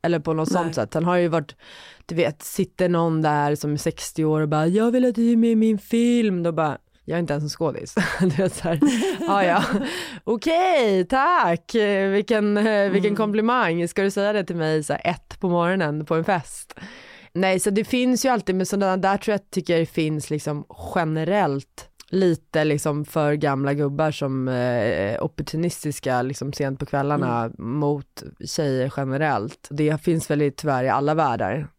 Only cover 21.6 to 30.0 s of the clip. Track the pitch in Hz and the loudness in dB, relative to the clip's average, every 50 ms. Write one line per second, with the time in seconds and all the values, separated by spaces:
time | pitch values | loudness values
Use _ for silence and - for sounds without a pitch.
21.6 | - _ _ - - - _ _ - _ - 190 190 180 165 151 _ _ - 160 | -6 _ _ -20 -20 -20 _ _ -12 _ 0 2 4 4 2 0 _ _ -2 0
22.6 | 151 156 147 147 - 156 147 147 147 - - 165 151 147 147 147 156 147 139 135 | 2 2 0 0 0 -2 -2 -2 -6 -4 -2 0 2 2 0 2 0 0 0 0
23.6 | 139 139 143 143 147 139 143 147 156 156 147 - 143 135 131 131 127 127 127 123 | 0 0 0 0 0 -2 0 0 0 0 0 -2 -4 -2 -2 -2 -2 -2 0 0
24.6 | 123 123 120 120 104 117 95 76 98 101 113 - - 160 _ - 147 - - 160 | 0 0 0 2 2 0 0 0 0 -2 -2 -2 -4 -6 _ -8 -8 -6 -4 -2
25.6 | 170 170 - - - 151 139 - - 135 127 123 127 131 139 - 135 135 - - | -2 -2 -4 -4 -8 -8 -8 -4 -2 -2 0 0 0 -2 -4 -6 -8 -8 -4 -4
26.6 | 147 135 135 - 143 - - 139 139 143 147 147 135 127 117 120 113 117 - - | -4 -4 -4 -6 -6 -4 -2 -2 0 0 0 0 0 0 -2 -2 -4 -4 -8 -10
27.6 | - 113 127 151 147 143 147 143 139 _ _ - - - - _ - 139 - - | -8 -6 -4 -2 0 -2 -2 -2 -6 _ _ -18 -18 -18 -16 _ -12 -8 -4 -2
28.6 | 156 143 131 131 127 135 - - 139 131 131 143 156 151 131 104 101 135 - _ | -2 -2 0 -2 -2 -2 -4 -6 -4 -4 -2 -2 0 0 0 -2 -2 -6 -10 _
29.6 | - - 147 143 151 151 156 151 | -16 -10 -2 0 0 0 0 0